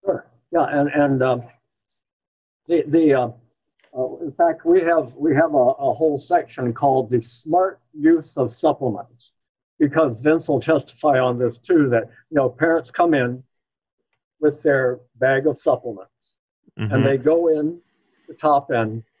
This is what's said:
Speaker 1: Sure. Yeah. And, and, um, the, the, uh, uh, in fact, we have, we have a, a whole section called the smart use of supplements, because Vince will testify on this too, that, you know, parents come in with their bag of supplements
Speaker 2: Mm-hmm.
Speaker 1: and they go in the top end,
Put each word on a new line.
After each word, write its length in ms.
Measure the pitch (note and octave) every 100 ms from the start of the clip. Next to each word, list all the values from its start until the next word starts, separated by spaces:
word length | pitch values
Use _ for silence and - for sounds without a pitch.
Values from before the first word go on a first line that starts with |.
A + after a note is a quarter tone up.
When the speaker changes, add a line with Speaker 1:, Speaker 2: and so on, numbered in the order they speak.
Speaker 1:
Sure. 220 | G3 F3 - _ _
Yeah. 120 | E3+
And, 260 | C#3+ C#3+ C#3+
and, 320 | D3 C#3+ C3+
um, 200 | B2+ B2 A#2+ _ _ _ _ _ _ _ _ _ _ _ -
the, 180 | E3 D3
the, 260 | D#3+ D#3
uh, 160 | C3+ A#2+ - _ _ _ _ _ -
uh, 200 | B2+ -
in 140 | E3
fact, 340 | - E3+ D#3 E3+
we 160 | F#3
have, 320 | E3 E3 C3
we 200 | C3 D3+
have 200 | C#3 E3
a, 20 | C#3+
a 380 | B2 - C3+
whole 240 | - D#3+ C#3+
section 560 | - F3 - - B2
called 340 | A#2 C#3+ C3 A#2
the 140 | B2
smart 580 | - - D#3 E3+ F#3+ F#3 _ -
use 380 | D#3 E3 D3 -
of 160 | B2+
supplements, 800 | - D#3 C#3+ B2+ G2+ - - - _ _ _ _ _
because 420 | D3 D#3+ D3+ A2
Vince 280 | D3 D#3+ D#3+
will 100 | C3+
testify 580 | D#3 D#3 - - D3+ C3
on 200 | B2+ A#2+
this 180 | B2 -
too, 320 | - E3+ C#3
that, 140 | A#2 A2+ - _
you 60 |
know, 160 | D3 B2+
parents 400 | - E3 E3 -
come 240 | - E3+
in 280 | D3 A#2+ B2+ - _ _ _ _ _ _ _ _ _
with 240 | D3+ D3
their 380 | D3+ C3+ B2+ B2+ _ _
bag 280 | C3 C#3 D3
of 100 | C3+
supplements 800 | D3+ C3 A#2+ G2 F#2+ _ _ _ _ _ _ -
Speaker 2:
Mm-hmm. 140 | A2
Speaker 1:
and 140 | C3+ C3+
they 100 | C3+
go 320 | C3+ E3 E3
in 320 | D#3 D3+ F3 _ _ _ _ -
the 60 |
top 360 | C#3+ D3+ C#3+ C#3+
end, 320 | B2 A2 A2 - _